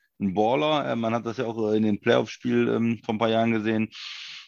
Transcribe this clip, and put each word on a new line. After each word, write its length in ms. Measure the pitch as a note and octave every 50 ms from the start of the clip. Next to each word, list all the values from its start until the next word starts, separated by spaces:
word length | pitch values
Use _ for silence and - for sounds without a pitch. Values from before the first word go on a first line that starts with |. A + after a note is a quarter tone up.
| _ _ _ _
ein 140 | G2+ G2 F2+
Baller. 560 | G2 G#2+ A2 B2+ C#3+ D3+ D3+ D#3 D3 C3 C3
Äh, 60 | B2
man 180 | A#2 A2+ A2+ A2+
hat 140 | A#2 A2
das 100 | A#2 A2
ja 80 | - B2
auch, 260 | A2+ A2+ A#2 A2 G#2+
äh, 60 | G#2+
in 60 | G#2+ G#2+
dem 160 | G#2+ G#2 G2
Playoff-Spiel, 720 | - A#2+ A#2 B2+ B2 A2 - - - B2+ A#2+ A#2+ A#2+ A#2
ähm, 320 | A#2 A2+ A#2 A#2 A#2 A2 -
vor 80 | - A2+
ein 60 | G#2
paar 100 | A#2 A2+
Jahren 220 | A2+ A2+ A#2 A#2
gesehen. 380 | A2+ A2 G#2 A2 A2 A2 A2 A2 - - - - - - - - - - -